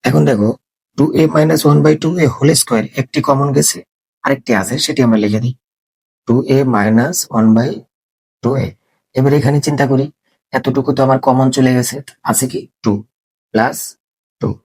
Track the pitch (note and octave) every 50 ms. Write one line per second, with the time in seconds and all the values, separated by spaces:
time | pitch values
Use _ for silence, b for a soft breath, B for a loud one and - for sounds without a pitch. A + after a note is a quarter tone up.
0 | - B2+ C#3 D3+ D3 D3 B2+ G2+ G#2 A2 - _ _ _ _ _ _ _ _ -
1 | C#3 D#3 - D3 D#3+ D#3 D#3 D#3 D3+ D#3 D#3+ D#3 - D3 D3 D3 C#3+ D3+ D3+ D3+
2 | - D#3+ F3 F3+ D#3+ C3+ - - C#3 D3 E3 - - - B2 A2 - - _ -
3 | C3 _ - D3+ - - C#3 C3+ C#3+ C#3+ C3+ C#3+ D3+ - - - - _ _ _
4 | _ _ _ _ - C3+ C#3 C3+ _ - A#2 G2 F#2+ - C3 C3 - - D#3 C3+
5 | B2+ A#2 A2+ G#2+ G#2 G#2 G#2 A2 A#2+ B2 B2+ _ _ _ _ _ _ _ _ _
6 | _ _ _ _ _ - A#2 B2+ - - C3+ C3+ C#3 C3 A#2 G#2 G2+ G#2+ A2 A2+
7 | A#2+ D#3 F#3 - - _ - A2+ A2 A2 A2 A2+ A#2+ C#3 - - - _ _ _
8 | _ _ _ _ _ _ _ _ - A#2+ C#3 C3+ A#2 - - _ _ _ _ _
9 | _ _ _ C3 C3 C#3 C#3+ D3 A#2+ C3+ C#3+ D3 - - D3 C3+ C#3+ C3 C3+ C3
10 | C#3 D3 _ _ _ _ _ _ _ _ - D#3+ - C3+ B2+ C#3 C3 D3 C3+ C3+
11 | C3+ C3 C3+ C3 - - - C3 C3+ C3 B2+ C#3 C3 B2+ B2+ B2 A#2+ - - C#3
12 | C#3 - _ _ _ - A2+ - C3 B2 - - - _ _ _ - A2+ G2+ G2+
13 | G#2+ _ _ _ _ _ _ _ _ _ - A2 A2+ C3 - - - - - _
14 | _ _ _ _ _ _ _ _ - - - - _